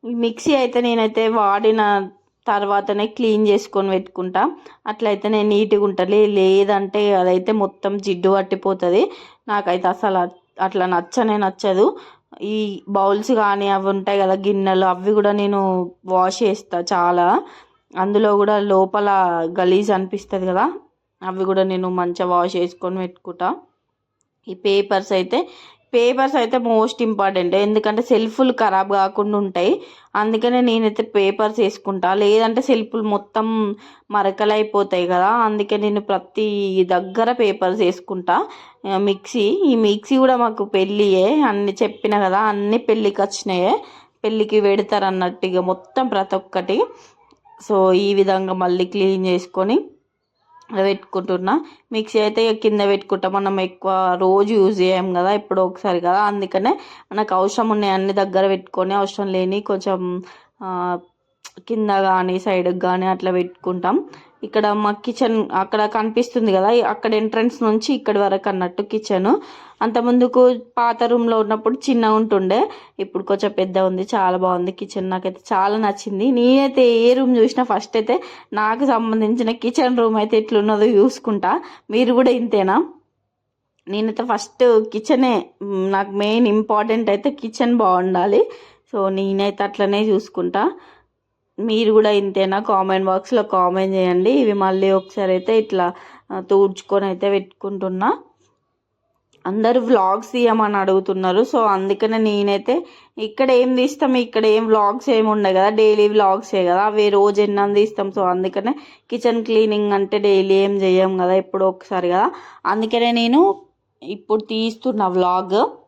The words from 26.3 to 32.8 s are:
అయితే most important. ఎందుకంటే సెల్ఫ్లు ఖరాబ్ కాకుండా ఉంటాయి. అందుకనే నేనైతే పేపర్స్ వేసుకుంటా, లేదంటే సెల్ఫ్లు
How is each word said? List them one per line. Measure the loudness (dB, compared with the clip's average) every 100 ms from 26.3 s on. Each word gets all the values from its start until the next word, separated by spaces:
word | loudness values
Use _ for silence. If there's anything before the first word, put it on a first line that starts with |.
| 0
అయితే | 0 -2
most | 0 2 0 -2 -4
important. | 0 0 0 0
ఎందుకంటే | 0 2 0 0 -4
సెల్ఫ్లు | 0 0 0 0 0
ఖరాబ్ | 2 0 0 0
కాకుండా | 0 0 -2 -2 -2
ఉంటాయి. | -2 0 0 0 -6 -20 _
అందుకనే | -4 -2 0 0 2
నేనైతే | 2 2 0 -2
పేపర్స్ | -2 0 0 0 -2 0
వేసుకుంటా, | -2 -2 -8 -4 -2
లేదంటే | 0 2 2 2 0
సెల్ఫ్లు | 0 0